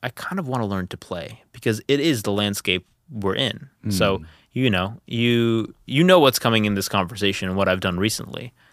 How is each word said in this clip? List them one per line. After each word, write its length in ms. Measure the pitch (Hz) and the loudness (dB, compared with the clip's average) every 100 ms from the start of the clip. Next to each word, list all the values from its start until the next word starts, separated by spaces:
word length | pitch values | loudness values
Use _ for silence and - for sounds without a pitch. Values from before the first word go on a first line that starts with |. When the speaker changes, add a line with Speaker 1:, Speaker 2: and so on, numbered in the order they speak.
Speaker 1:
I 80 | 127 | -12
kind 280 | - - 190 | -10 -8 -8
of 120 | 139 | -6
wanna 160 | 127 104 | -4 -4
learn 220 | 98 90 | -4 -6
to 100 | 90 | -12
play 460 | - 90 - - _ | -12 -12 -10 -16 _
because 280 | - 127 107 - | -6 -4 -2 0
it 140 | 143 | 0
is 220 | 160 123 | 0 0
the 80 | 101 | -2
landscape 520 | 101 104 101 - 92 - _ - | 0 0 -2 -2 -2 -4 _ -16
we're 260 | 117 98 95 | -6 -4 -2
in. 340 | 131 - - _ 107 | -4 -6 -14 _ -4
So, 300 | 98 104 95 | 0 0 0
Speaker 2:
Mm. 60 | 80 - _ | -6 -20 _
Speaker 1:
you 180 | 123 131 | 0 2
know, 320 | 95 95 120 - | 2 -2 -6 -8
you, 640 | 117 120 120 117 113 110 - - | 0 2 2 2 0 -4 -12 -4
you 180 | 135 | 2
know 160 | 180 185 | 6 8
what's 200 | 139 - | 6 4
coming 260 | 120 113 107 | 2 4 2
in 80 | 98 | 0
this 140 | - | 0
conversation 580 | 101 87 104 98 95 92 | -2 -2 -2 -2 0 -2
and 100 | 95 | 0
what 120 | 95 | 2
I've 100 | 92 | 2
done 180 | 95 87 | 0 0
recently. 560 | 107 - - - 120 - _ | 0 -2 -8 -12 -14 -18 _